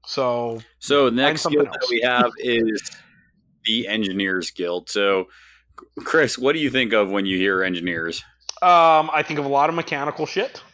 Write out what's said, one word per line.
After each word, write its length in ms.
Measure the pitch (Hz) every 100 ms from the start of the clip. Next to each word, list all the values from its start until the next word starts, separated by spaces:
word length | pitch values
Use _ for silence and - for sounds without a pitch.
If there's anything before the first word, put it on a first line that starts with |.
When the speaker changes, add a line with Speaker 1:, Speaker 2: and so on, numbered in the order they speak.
| -
Speaker 1:
So, 520 | - 127 120 120 113 113 _
Speaker 2:
So 260 | - 143 131
the 40 |
Speaker 1:
find 40 | 120
Speaker 2:
next 240 | 139 156
Speaker 1:
something 160 | 170 147
Speaker 2:
skill 100 | 143
that 100 | -
Speaker 1:
else. 60 | 127
Speaker 2:
we 100 | 120
have 280 | 120 123 123 -
is 520 | 123 117 113 104 - - _ _ _ _ _ _ 113
the 220 | 113 98
Engineers 640 | 107 101 95 98 95 85
Guild. 400 | - 87 90 85
So, 360 | 104 101 95 92 - - _ _ - - -
Chris, 400 | - 165 131 -
what 140 | 127
do 60 | 160
you 120 | 143
think 200 | 127 120
of 200 | 107 101
when 160 | 101 98
you 100 | 92
hear 240 | 98 95
engineers? 640 | 92 90 87 82 82 82 - _ - -
Speaker 1:
Um, 480 | 180 175 165 156 156
I 80 | 151
think 140 | 147 151
of 80 | 139
a 40 |
lot 200 | 139 151
of 60 | 165
mechanical 500 | 165 147 143 - 156
shit. 340 | - 240 - -